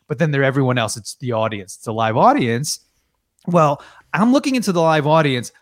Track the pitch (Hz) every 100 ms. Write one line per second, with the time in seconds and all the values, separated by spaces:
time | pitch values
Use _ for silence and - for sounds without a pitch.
0 | - 139 160 139 135 135 127 123 110 113
1 | - - 123 110 110 104 92 - - 110
2 | 110 117 214 285 120 117 151 - _ _
3 | _ _ _ _ - 175 151 143 - -
4 | - 151 233 277 285 254 202 175 160 156
5 | 143 160 147 127 - _